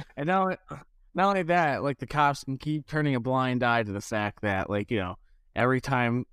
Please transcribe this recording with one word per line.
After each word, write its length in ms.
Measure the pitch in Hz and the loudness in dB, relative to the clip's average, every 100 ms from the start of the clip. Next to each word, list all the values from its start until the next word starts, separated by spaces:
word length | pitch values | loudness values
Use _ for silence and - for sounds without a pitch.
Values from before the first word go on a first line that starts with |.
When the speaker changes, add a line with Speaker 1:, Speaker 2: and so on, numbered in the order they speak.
| - | -10
Speaker 1:
<laughs> 120 | - | -6
Speaker 2:
And 100 | 151 | -2
not, 320 | 190 185 - - 139 - _ _ | 0 0 -4 -10 -16 -18 _ _
not 160 | 170 196 | 0 2
only 140 | 196 | 2
that, 380 | 165 175 156 117 | 2 4 4 2
like, 140 | 139 131 | -2 -4
the 80 | 120 | -4
cops 360 | 151 143 139 | 2 2 0
can 140 | - 135 | -4 -6
keep 300 | 151 151 - | -4 -6 -4
turning 280 | 151 147 127 | -2 0 0
a 40 | |
blind 420 | 120 131 127 123 | 0 0 2 2
eye 200 | 120 117 | 2 2
to 80 | 104 | 0
the 100 | 98 | -4
fact 400 | - 110 104 - | -4 -2 -2 -2
that, 280 | 104 95 - | -2 0 0
like, 220 | 104 104 | -2 -2
you 80 | 110 | -2
know, 180 | 90 95 - - _ - | -4 -8 -16 -20 _ 0
every 260 | 123 127 | 2 2
time 440 | - 127 117 120 - | 0 0 0 0 -4